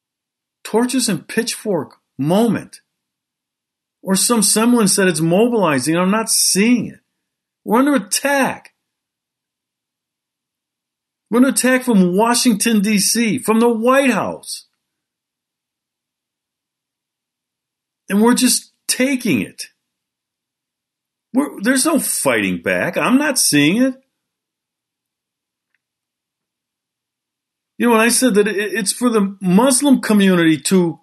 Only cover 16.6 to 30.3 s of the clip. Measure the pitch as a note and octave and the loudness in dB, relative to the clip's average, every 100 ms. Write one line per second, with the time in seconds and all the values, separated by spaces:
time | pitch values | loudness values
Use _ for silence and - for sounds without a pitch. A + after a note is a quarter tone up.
16.6 | _ _ _ _ _ _ _ _ _ _ | _ _ _ _ _ _ _ _ _ _
17.6 | _ _ _ _ - G3 A3+ B3 B3+ - | _ _ _ _ -4 2 2 2 0 -2
18.6 | - _ - - B3+ C4+ A3+ B2+ F2+ - | -6 _ -8 -4 -2 -2 -2 -2 -4 -10
19.6 | - _ _ _ _ _ _ _ _ _ | -20 _ _ _ _ _ _ _ _ _
20.6 | _ _ _ _ _ _ _ A#3+ D4+ - | _ _ _ _ _ _ _ -4 -4 -4
21.6 | G#3 C4+ D#4 D#4+ - - C#3 A#2 G2 F2 | -2 0 0 -2 -2 -4 -2 0 0 -2
22.6 | G2 F2+ B2+ F#3 D#3 B3+ D4+ C4 - D3 | -2 -2 -2 -2 0 0 0 -2 0 2
23.6 | D3 G#3 C4 B3+ _ _ _ _ _ _ | 2 2 0 -4 _ _ _ _ _ _
24.6 | _ _ _ _ _ _ _ _ _ _ | _ _ _ _ _ _ _ _ _ _
25.6 | _ _ _ _ _ _ _ _ _ _ | _ _ _ _ _ _ _ _ _ _
26.6 | _ _ _ _ _ _ _ _ _ _ | _ _ _ _ _ _ _ _ _ _
27.6 | _ - A#3 A3+ A#3 A#3 B3+ G3+ G#3 F#3+ | _ -4 2 2 2 2 2 2 2 0
28.6 | G#3 G#3+ F#3+ - B3 A3 G3 G3+ F#3 F#3 | -2 -4 -6 -2 0 0 -2 -2 0 2
29.6 | C4 B3+ C#4+ B3 - G#3 G3 | 4 2 2 2 2 2 4